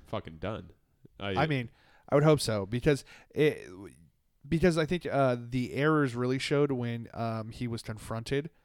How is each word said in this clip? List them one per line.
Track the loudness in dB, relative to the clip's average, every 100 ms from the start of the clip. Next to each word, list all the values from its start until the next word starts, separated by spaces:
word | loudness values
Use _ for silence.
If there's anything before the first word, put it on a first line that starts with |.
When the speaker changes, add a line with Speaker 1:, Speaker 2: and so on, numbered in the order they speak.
| -10
Speaker 1:
fucking | -10 -10 -10
done. | -8 -8 -12 -20 _ _ -20 -12
I | -6 -2
Speaker 2:
I | 0
mean, | -2 -4 _ _ _ _
I | 4
would |
hope | 6 4
so, | 2 -2 -2
because | 0 2 2 -2 -20 -8 2
it, | 2 2 -6 -16 -18 -20 -20 _ _ _ -4
because | 2 4 4
I | 2
think, | -2 0
uh, | 2 4 2
the | -2 -4 -2
errors | 0 2 4 2 0
really | -2 -2
showed | 0 2 2
when, | 0 -4 -6 -8
um, | -6 -4 -4 -8
he | -8 -6
was | -6
confronted | -8 -10 -8 -8 -4 -4 -4 -10